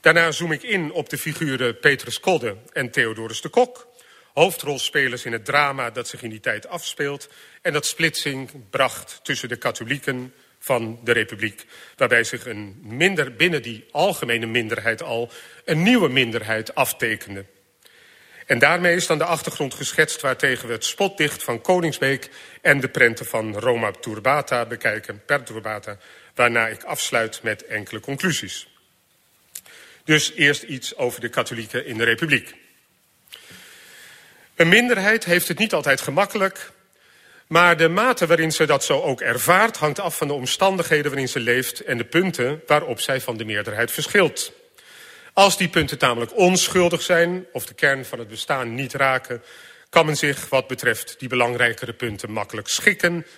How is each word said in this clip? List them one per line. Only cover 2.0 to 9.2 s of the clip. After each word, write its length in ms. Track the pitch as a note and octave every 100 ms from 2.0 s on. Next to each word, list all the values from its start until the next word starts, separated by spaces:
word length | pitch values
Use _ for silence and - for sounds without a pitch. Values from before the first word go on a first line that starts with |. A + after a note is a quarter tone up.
| - -
Kodde 360 | - E3+ A#2 G2+ -
en 180 | - C3
Theodorus 500 | C3+ A#2 A2 A2+ A2+
de 80 | D3+
Kok, 380 | - B3 - - _ - - _
hoofdrolspelers 920 | - F3+ - C#3+ C3+ - D3 C3 A#2+
in 80 | -
het 120 | A#2
drama 460 | A2 C#3+ C#3+ C3+ B2
dat 180 | A2+ A#2
zich 140 | -
in 80 | A#2+
die 100 | A2
tijd 280 | B2+ G#2+ -
afspeelt 600 | F3 - - C#3+ C#3+ - - - -
en 100 | F3
dat 140 | D3 -
splitsing 640 | - D#3+ - D3 C3+ C3 C#3 A2
bracht 500 | - C3 - - -